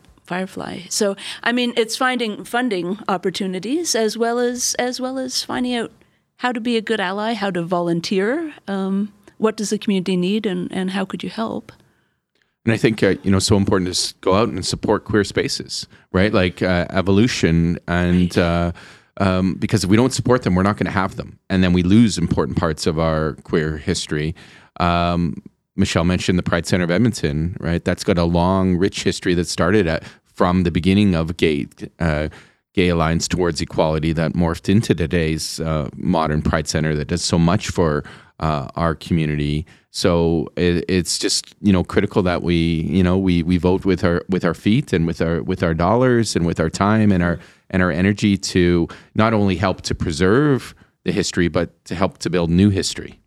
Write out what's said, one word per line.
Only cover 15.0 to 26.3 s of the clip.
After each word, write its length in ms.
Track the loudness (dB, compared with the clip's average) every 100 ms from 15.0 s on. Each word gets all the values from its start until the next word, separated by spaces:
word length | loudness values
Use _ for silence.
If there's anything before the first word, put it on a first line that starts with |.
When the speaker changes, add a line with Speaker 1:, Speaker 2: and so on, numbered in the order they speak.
Speaker 2:
queer 180 | 0 0
spaces, 640 | 0 -2 -4 -4 -8 -12 -12 _ _
right? 220 | 2 2
Like, 260 | 4 0 0
uh, 260 | 0 0 0
Evolution, 880 | -2 2 4 4 2 2 4 2 -2 -2
and, 500 | 0 2 2 2 2
Speaker 3:
Right. 20 |
Speaker 2:
uh, 340 | 2 2 -2 -4 -14 -20 _ -2
um, 360 | 0 2 0
because 300 | -2 0 0
if 60 | 4
we 60 | 4
don't 160 | 2
support 300 | 0 2 2
them, 140 | 2 2
we're 80 |
not 120 | 2 0
gonna 140 | -2
have 240 | -2 -2
them, 240 | -6 -12 -12 -2
and 140 | 2
then 100 | 4
we 120 | 4
lose 340 | 4 6 6 2
important 400 | -2 0 0 0
parts 260 | 0 0 -2
of 100 | 0
our 360 | 0 0 -2 -6
queer 320 | -4 -2 -2 -4
history. 560 | -4 -4 -4 -4 -4 -6 -14 -20 -16 -4
Um, 560 | 0 0 0 0 -2 -4 -14 _ _ -2
Michelle 280 | 0 2
mentioned 340 | 2 0 0